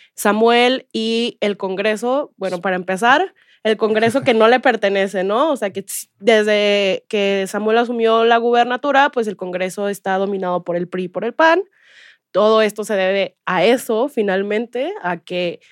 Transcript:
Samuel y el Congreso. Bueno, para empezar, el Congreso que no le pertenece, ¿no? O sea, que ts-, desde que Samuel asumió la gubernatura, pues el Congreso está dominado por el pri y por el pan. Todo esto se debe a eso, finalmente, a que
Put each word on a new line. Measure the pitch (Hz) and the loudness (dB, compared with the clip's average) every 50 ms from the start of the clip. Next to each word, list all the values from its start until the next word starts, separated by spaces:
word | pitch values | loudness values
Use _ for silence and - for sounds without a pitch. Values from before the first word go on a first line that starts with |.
| - _ _ | -20 _ _
Samuel | - - 208 208 214 226 233 233 240 240 247 262 262 - _ | -2 0 0 2 2 4 4 4 4 2 2 0 -2 -6 _
y | - 226 220 226 226 226 233 233 - - | -8 -6 -4 -2 -2 -2 -2 -4 -4 -4
el | - 208 202 | -4 -4 -4
Congreso. | 196 202 190 190 180 202 220 214 208 233 247 254 277 - - _ | -4 -6 -6 -4 -2 -2 -2 -2 -2 -2 -2 -2 -2 -4 -6 _
Bueno, | - 190 185 185 180 | -8 -8 -6 -6 -4
para | 175 196 185 | -2 -2 -2
empezar, | 180 180 180 190 185 220 240 262 311 370 370 _ _ _ _ _ _ - | -2 -2 -4 -4 0 4 4 4 4 2 -2 _ _ _ _ _ _ -2
el | 214 220 | -2 -2
Congreso | - 226 214 220 220 220 233 220 277 | 0 0 0 0 2 2 2 0 0
que | - 269 233 | 0 2 4
no | 220 214 | 4 6
le | 226 247 254 | 4 4 4
pertenece, | 247 277 233 220 - 196 196 196 190 202 190 190 180 | 2 2 0 2 0 0 0 0 -2 -2 -2 -4 -2
¿no? | 196 208 233 294 320 | -2 0 0 0 0
O | 285 | -2
sea, | 220 220 196 | -2 -4 -6
que | 185 196 196 | -8 -8 -12
ts-, | - - - - _ _ _ | -10 -12 -12 -12 _ _ _
desde | 202 226 226 214 214 214 208 208 208 202 202 202 202 190 190 - _ - | 2 4 4 4 4 2 2 2 2 2 2 2 2 0 -2 -4 _ -4
que | - 208 202 196 196 196 190 | -2 -2 0 0 0 -2 -2
Samuel | 185 - 202 214 220 220 233 | -4 -4 -4 -2 2 2 2
asumió | 240 226 247 233 226 226 226 226 226 | 2 0 -2 0 2 2 4 4 4
la | 233 233 | 4 4
gubernatura, | 233 233 240 240 240 240 247 247 240 - 285 269 269 277 294 | 4 2 2 2 2 2 2 0 -4 -2 2 2 4 2 2
pues | - 254 226 | 0 -2 -4
el | 214 190 | -4 -6
Congreso | - 185 180 180 180 185 185 175 - 202 202 | -8 -10 -8 -6 -6 -6 -6 -6 -6 -6 -6
está | 202 196 - 196 190 | -6 -6 -4 -4 -2
dominado | 190 196 196 202 190 190 180 180 180 175 | -2 -2 -2 -4 -4 -4 -2 -4 -4 -4
por | - 170 | -4 -4
el | 175 175 | -4 -4
pri | 175 - 185 185 | -4 -6 -8 -8
y | |
por | 180 - 180 - | -6 -6 -6 -6
el | 233 240 | -6 0
pan. | - 320 320 330 359 403 _ _ _ _ _ _ - - - _ _ _ _ | 2 4 4 4 2 -2 _ _ _ _ _ _ -20 -20 -20 _ _ _ _
Todo | - 180 208 214 220 220 | -2 2 2 4 4 4
esto | 220 208 208 214 208 | 2 0 -2 -6 -6
se | 208 214 | -4 -2
debe | 190 185 185 196 196 190 - _ _ - | -2 0 0 0 -2 -2 -4 _ _ -8
a | - 185 180 175 | -4 -2 2 2
eso, | 226 247 247 - - 226 214 247 | 2 2 2 0 -2 -2 -2 -2
finalmente, | 285 - 240 208 202 185 190 196 202 208 214 240 233 - 247 269 330 - 214 | -2 -2 -2 -2 0 0 -2 -2 -2 -2 -4 -4 -4 -6 -6 -6 -6 -6 -6
a | - 180 175 | -6 -6 -6
que | 170 - - 180 180 180 170 - - _ _ | -6 -8 -8 -6 -4 -4 -4 -6 -8 _ _